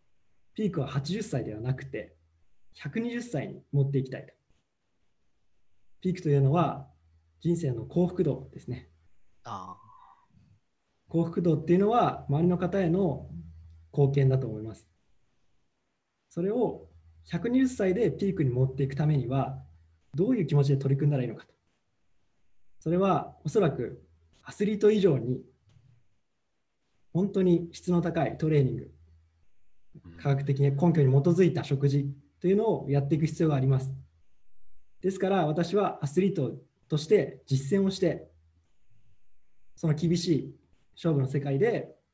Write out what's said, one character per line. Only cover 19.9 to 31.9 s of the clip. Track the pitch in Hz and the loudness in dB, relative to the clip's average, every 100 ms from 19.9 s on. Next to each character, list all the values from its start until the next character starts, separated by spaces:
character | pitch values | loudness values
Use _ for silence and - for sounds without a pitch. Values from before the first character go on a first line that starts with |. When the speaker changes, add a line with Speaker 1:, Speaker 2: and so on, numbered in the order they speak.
| _ _ | _ _
Speaker 1:
ど | 139 214 | -2 0
う | 240 | 2
い | |
う | 156 | 2
気 | |
持 | 143 | 2
ち | 139 | 4
で | 135 | 2
取 | 135 139 | 2 0
り | |
組 | 147 | 2
ん | |
だ | 135 | 0
ら | |
い | 123 | -2
い | |
の | |
か | - - | -8 -16
と。 | _ _ _ _ _ _ _ _ _ _ - - - | _ _ _ _ _ _ _ _ _ _ -20 -20 -10
そ | 160 | -2
れ | 180 | 2
は、 | 196 165 - - | 2 2 -2 -8
お | - | -2
そ | 220 | 2
ら | 160 | 2
く | 135 117 - - _ _ _ | 0 -6 -10 -20 _ _ _
ア | - | -18
ス | - | -4
リ | 208 | -2
ー | 214 | 4
ト | 208 | 4
以 | 214 | 6
上 | 180 131 | 4 2
に、 | 117 127 - _ _ _ _ _ _ _ _ _ _ _ _ _ _ _ _ | 0 -6 -8 _ _ _ _ _ _ _ _ _ _ _ _ _ _ _ _
本 | 165 202 | -4 -2
当 | 196 | 2
に | 185 170 170 | 4 2 0
質 | - - | -8 -2
の | 175 | 0
高 | 160 160 - | 0 -2 -2
い | - | -2
ト | 156 | 2
レ | 147 | 4
ー | |
ニ | 127 | 2
ン | 107 | -2
グ、 | - - - _ _ _ - - - - - - | -10 -18 -20 _ _ _ -20 -20 -20 -20 -20 -20
Speaker 2:
う | 85 | -20
ん。 | - | -6
Speaker 1:
科 | 139 | -2
学 | 139 | 0
的 | - 135 | 0 0
に | 143 | 2
根 | 139 175 | 4 2
拠 | 165 | 4
に | 131 | 4
基 | 139 175 | 4 4
づ | 170 | 4
い | 175 | 4
た | 135 | 2
食 | - 135 | -2 0
事 | 139 | 0